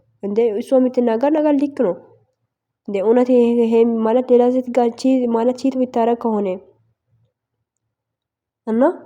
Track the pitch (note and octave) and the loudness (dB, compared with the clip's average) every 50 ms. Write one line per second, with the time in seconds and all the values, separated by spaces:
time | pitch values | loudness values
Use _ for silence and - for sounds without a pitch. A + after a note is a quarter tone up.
0 | _ _ _ _ - G3 G3+ A3+ A#3+ A#3 G3+ A3 A#3+ - C4+ B3+ B3+ B3+ B3 B3+ | _ _ _ _ -10 -4 -2 0 0 0 -2 -4 -2 0 2 2 2 2 0 0
1 | B3 A3+ A3 A3+ C4 D4 D#4 D#4 D4+ D4+ D4 C4+ C#4+ C#4+ - - B3 F3+ - - | 0 0 0 0 0 0 0 0 0 0 0 0 -2 -4 -2 -2 -2 -2 -2 -6
2 | - - _ _ _ _ _ _ _ _ _ _ _ _ _ _ _ - G3 G3 | -12 -20 _ _ _ _ _ _ _ _ _ _ _ _ _ _ _ -8 -6 -4
3 | F#3 A3 A#3+ B3 B3 B3 B3+ B3 A#3+ A#3 A#3+ A#3+ A#3 A3+ A#3 A3+ A#3 A#3+ A#3 A3+ | 0 2 2 2 4 4 4 2 2 2 2 0 0 2 2 2 2 2 0 -2
4 | A3 A3 A3+ B3+ B3+ B3+ B3 A#3+ A#3+ B3 B3+ B3+ B3+ B3+ A#3+ B3 A#3+ A#3+ A#3 - | -2 0 0 0 2 2 2 4 4 2 0 -2 -4 -2 -2 0 0 0 -4 -2
5 | - C4 C4 B3+ B3 A#3 A3+ A3+ A#3 B3+ B3+ B3 - C4+ C4 B3+ B3+ B3 B3+ A#3+ | 0 0 0 0 0 -2 -2 0 0 -2 -2 -2 -4 -4 -2 -2 -4 -2 -2 -2
6 | A3+ A#3 A#3+ A#3 - A#3 G#3+ G#3 G#3 F#3 F#3 F3+ - _ _ _ _ _ _ _ | 0 0 -2 -2 -2 -4 -2 -2 -4 -4 -6 -8 -12 _ _ _ _ _ _ _
7 | _ _ _ _ _ _ _ _ _ _ _ _ _ _ _ _ _ _ _ _ | _ _ _ _ _ _ _ _ _ _ _ _ _ _ _ _ _ _ _ _
8 | _ _ _ _ _ _ _ _ _ _ _ _ _ A#3 G#3+ A3+ C4 E4 F#4 - | _ _ _ _ _ _ _ _ _ _ _ _ _ -4 0 0 0 0 0 -4
9 | - | -14